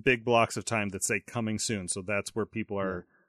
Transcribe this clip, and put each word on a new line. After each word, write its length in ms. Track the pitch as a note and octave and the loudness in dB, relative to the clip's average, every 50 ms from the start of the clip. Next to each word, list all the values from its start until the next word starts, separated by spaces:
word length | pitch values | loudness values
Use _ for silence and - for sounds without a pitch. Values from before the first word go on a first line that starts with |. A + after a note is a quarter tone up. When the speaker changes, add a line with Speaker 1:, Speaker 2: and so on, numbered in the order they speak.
Speaker 1:
big 240 | A2 C3+ B2+ A#2 A2 | 2 4 4 4 4
blocks 320 | B2 A#2+ A#2 A2+ - - | 4 6 6 6 4 2
of 80 | A2+ F#2+ | -2 -4
time 260 | - A#2 A2 G2+ G2 | -2 -2 -2 -2 -2
that 120 | F#2 F#2+ - | -4 -4 -2
say 180 | - A2+ G2 | -2 -2 -2
"coming 380 | - - - B2 A2 A2 G#2+ G2+ | -2 -4 -4 -4 -2 -2 -2 -2
soon," 280 | - - A2+ G2+ F2+ F2 | -2 -2 -2 -2 -4 -4
so 140 | - G2+ F#2 | -6 -6 -4
that's 320 | G2+ G#2 G2+ - - - | -4 -2 -4 -4 -4 -4
where 80 | A2+ G2+ | -4 -4
people 320 | - - A2+ G2+ - G2+ G2 | -4 -4 -6 -6 -4 -2 -2
are 280 | F#2+ F#2+ F#2 F2+ - _ | -2 -2 -2 -4 -8 _
Speaker 2:
Yeah. 60 | _ _ _ | _ _ _